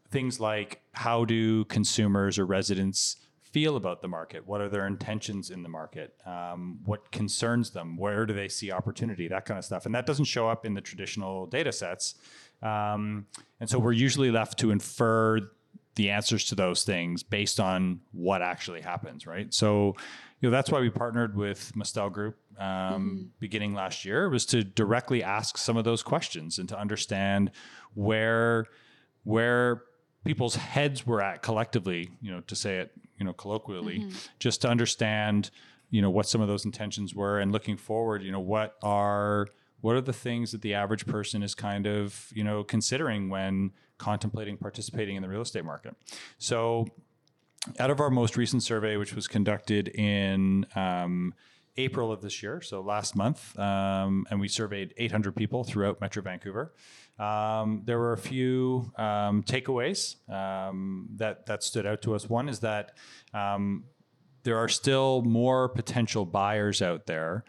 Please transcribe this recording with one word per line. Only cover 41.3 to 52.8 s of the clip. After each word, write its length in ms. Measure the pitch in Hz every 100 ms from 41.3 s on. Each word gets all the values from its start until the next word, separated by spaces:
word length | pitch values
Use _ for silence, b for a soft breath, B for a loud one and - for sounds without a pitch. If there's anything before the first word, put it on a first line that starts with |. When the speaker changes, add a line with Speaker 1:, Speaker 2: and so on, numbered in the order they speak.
| 107
Speaker 1:
is 140 | 101 -
kind 320 | 104 101 101
of, 400 | 104 101 - -
you 100 | 107
know, 200 | 107 104 104
considering 640 | 113 - 131 156 107 95
when 420 | 98 95 95 98 b b -
contemplating 600 | - 104 107 107 107 98
participating 580 | 101 - 104 - 104 98
in 60 |
the 80 | 92
real 120 | 98
estate 240 | 117 107 80
market. 300 | 73 - - B B B B
So 500 | - 117 117 117 110 - - _ _ _ _ _ - -
out 100 | 127
of 100 | 143
our 100 | 147
most 260 | 127 117 -
recent 260 | 117 127
survey, 340 | - 113 107 104
which 160 | 104
was 140 | - -
conducted 600 | 104 101 104 - 104 95
in, 800 | 107 107 101 98 95 95 95 98 -
um, 580 | 95 90 87 90 90 - b b b -
April 340 | 131 131 117
of 100 | 107
this 220 | 98 -
year, 160 | 98 156
so 220 | - 98